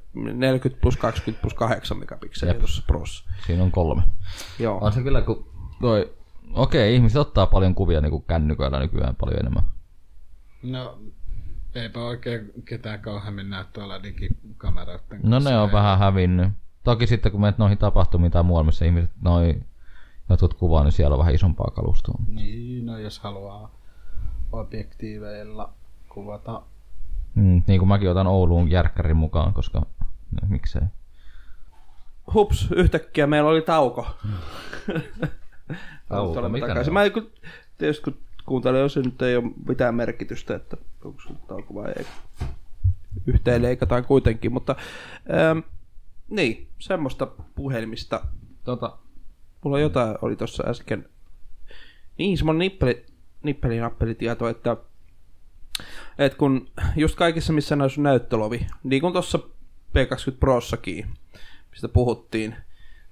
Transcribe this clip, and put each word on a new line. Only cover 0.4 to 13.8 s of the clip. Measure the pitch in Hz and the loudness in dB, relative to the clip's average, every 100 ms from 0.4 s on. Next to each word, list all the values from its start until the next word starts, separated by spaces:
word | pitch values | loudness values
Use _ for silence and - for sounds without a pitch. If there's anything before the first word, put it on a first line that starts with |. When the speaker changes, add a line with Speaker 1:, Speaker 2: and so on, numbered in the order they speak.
| 131 131 131 131 | 0 0 -2 0
Speaker 1:
plus | 123 131 | 0 2
kaksikymmentä | 117 - - - | -2 -2 -6 -4
plus | 107 | -4
kahdeksan | - 113 117 - - | -2 -2 -2 -4 -8
megapikseliä | - - - - 87 | -8 -10 -10 -4 -2
Speaker 2:
Jep. | 87 | 2
Speaker 1:
tossa | - - - | 4 4 0
Prossa. | - - - - 98 - | -2 -2 -8 -8 -6 -2
Speaker 2:
Siinä | 87 | 2
on | 90 | 2
kolme. | 92 82 - - - - - - - | 2 2 6 8 6 2 -6 -10 -4
Speaker 1:
Joo. | 117 98 | -4 0
Speaker 2:
On | 107 | 0
se | 113 | 0
kyllä, | 127 131 | 4 4
kun | 110 110 - - - - | 4 0 -6 -12 -14 -2
toi, | 123 107 - - - - - | 2 2 0 -6 -18 -18 -4
okei, | - 135 160 107 | 0 2 4 4
ihmiset | 123 117 117 | 6 6 4
ottaa | 110 - 95 | 2 4 6
paljon | 98 95 | 6 6
kuvia | 90 92 80 | 4 2 2
niinku | 76 78 | 2 -2
kännyköillä | - 82 76 73 67 67 | -2 0 0 0 -2 -2
nykyään | 67 64 65 - | -2 0 0 -2
paljon | - 69 | -2 -2
enemmän. | 64 - - - - - - - - - - - | -2 4 4 4 -6 -18 -20 -20 -18 -18 -20 -14
Speaker 3:
No, | 123 127 123 101 107 - - - - - - | -10 -10 -10 -14 -14 -8 -6 -6 -6 -8 -8
eipä | 123 113 120 | -8 -8 -8
oikein | 120 123 123 117 101 110 | -8 -8 -6 -8 -8 -16
ketään | - 113 110 107 | -12 -12 -10 -10
kauheammin | 104 101 101 101 98 | -8 -8 -8 -10 -8
näe | 98 92 | -10 -12
tuolla | - | -12